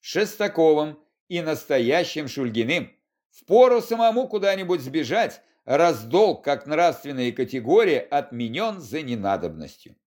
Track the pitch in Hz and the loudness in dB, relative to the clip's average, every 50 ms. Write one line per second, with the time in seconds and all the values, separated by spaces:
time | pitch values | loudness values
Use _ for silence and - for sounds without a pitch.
0 | _ - - 165 214 202 - - 208 196 - - 165 160 156 151 151 156 147 - | _ -6 -2 -2 -2 -2 -2 -4 -4 -4 2 4 6 6 6 4 2 -4 -6 -14
1 | _ _ _ _ _ _ 180 175 165 156 156 135 - - 147 131 120 117 143 175 | _ _ _ _ _ _ -8 -6 -4 -4 -6 -6 -4 0 0 2 2 2 2 2
2 | 180 170 - 156 151 131 - 143 135 123 110 113 113 117 - - - - _ _ | 0 -2 -4 -8 -8 -8 -6 -6 -6 -4 -2 -2 -2 0 -2 -4 -4 -8 _ _
3 | _ _ _ _ _ _ _ - _ _ 180 226 254 254 247 240 - - 226 226 | _ _ _ _ _ _ _ -20 _ _ 6 6 6 6 6 2 0 -2 -2 2
4 | 233 226 220 240 262 - - 214 190 196 196 190 190 170 180 170 131 131 135 160 | 2 2 2 2 -2 -2 -4 -2 0 0 0 0 -2 -2 -2 -2 -4 -4 -4 -4
5 | 147 117 151 214 226 170 - - _ _ _ _ _ - 127 143 165 170 - 107 | -2 0 0 0 0 -2 -4 -12 _ _ _ _ _ -2 2 4 4 2 2 0
6 | 107 113 127 180 220 202 160 - - 139 143 127 - 143 151 156 175 170 151 - | -6 -2 2 4 4 4 2 -2 -2 -4 -4 -4 -4 -4 0 2 2 2 2 -2
7 | - 143 143 131 123 123 113 - 131 123 131 131 113 117 165 214 233 190 156 127 | -10 -10 -6 -4 -4 -4 -2 -4 -6 -4 -4 -8 -2 4 4 4 6 4 2 0
8 | - - - 143 139 - 127 120 120 113 113 156 214 226 208 190 156 110 110 156 | 0 -2 -2 -2 -2 -4 -8 -8 -6 -6 -4 -4 -4 -4 -6 -8 -14 -10 -10 -10
9 | 156 131 120 113 98 98 98 90 78 85 78 78 78 69 - _ _ - _ _ | -6 -6 -6 -4 -2 -2 -2 -2 -2 -8 -8 -10 -16 -18 -18 _ _ -20 _ _
10 | _ | _